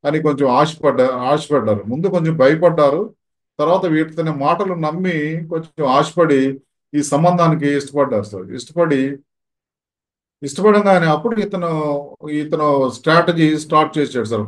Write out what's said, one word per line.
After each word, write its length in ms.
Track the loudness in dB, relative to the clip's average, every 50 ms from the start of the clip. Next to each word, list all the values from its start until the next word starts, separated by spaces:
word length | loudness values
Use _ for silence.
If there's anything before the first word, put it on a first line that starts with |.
| -2
అని 160 | -2 -2 0 0
కొంచెం 280 | 0 0 2 2 2
ఆశపడ్డ-, 520 | 4 4 2 2 0 -2 0 0 2 2 2
ఆశపడ్డారు. 800 | 0 0 -2 -2 0 0 -2 0 0 -2 0 2 0 -2 -2 -2
ముందు 200 | -6 -6 -4 -2
కొంచెం 300 | -2 -2 0 0 0 2
భయపడ్డారు. 760 | 4 4 4 4 4 4 2 4 4 2 2 2 0 -4 -6 -10 _ _ _ _ _ _ _ _ -4
తర్వాత 280 | 0 0 0 0 0
వీటితోనే 440 | 0 0 0 -2 -2 -4 -6 -4 -4
మాటలు 440 | -4 -2 -2 -2 0 -2 -2 -4 -4
నమ్మి 720 | -4 -4 -4 -4 -4 -4 -4 -2 -4 -4 -4 -6 -8 -8 -6
కొంచెం 380 | -8 -8 -8 -10 _ -4 -2
ఆశపడి 760 | 0 2 2 2 0 0 0 2 4 4 2 2 0 -2 -6 _ _ _ _ _ _ -4
ఈ 80 | -4 -2
సంబంధానికి 760 | 0 0 2 2 2 4 4 2 2 2 0 0 -2 -2
ఇష్టపడ్డారు 460 | -2 -4 -4 -2 -2 -2 0 0 -4 -4
సార్. 300 | -6 -10 -14 -12 -12 -14
ఇష్టపడి, 640 | -14 -14 -10 -2 -2 0 0 2 0 0 -2 -6 -10 _ _ _ _ _ _ _ _ _ _ _ _ _ _ _ _ _ _ _ _ _ _ _ _ -12
ఇష్టపడంగానే 640 | -10 -6 0 2 4 4 4 4 4 4 4 4
అప్పుడు 340 | 2 0 0 0 -4 -2 -2
ఇతను, 680 | -4 -4 -6 -6 -4 -4 -4 -2 -2 -2 -4 -4 -6 -10 -18 _ -12 -8
ఇతను 600 | -6 -6 -4 -4 -2 0 0 2 2 2 0 -2
స్ట్రాటజీ 680 | -4 -4 0 2 2 4 4 2 2 2 2 2 2 0
స్టార్ట్ 400 | -4 0 2 2 2 2 0 -4
చేశాడు 260 | -4 -2 -2 -4 -4
సార్. 220 | -2 -2 -4 0